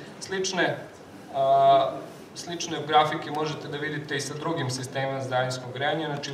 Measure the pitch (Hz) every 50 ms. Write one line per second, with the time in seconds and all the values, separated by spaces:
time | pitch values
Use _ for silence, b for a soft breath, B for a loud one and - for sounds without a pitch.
0 | B B B B - - 190 190 185 - - 180 165 151 - - - - - -
1 | - - - - - - - 139 135 135 135 139 139 139 139 135 - - - -
2 | - - - - - - - - - 170 170 170 - - 156 151 143 147 156 151
3 | 151 156 165 160 - 147 147 151 156 156 147 - - 151 147 143 147 147 151 151
4 | - - 143 135 - - 143 - 156 165 160 139 131 123 127 127 127 - - 139
5 | 135 135 135 135 127 120 127 127 127 127 - - - - - 131 143 151 156 160
6 | 160 151 143 135 - 143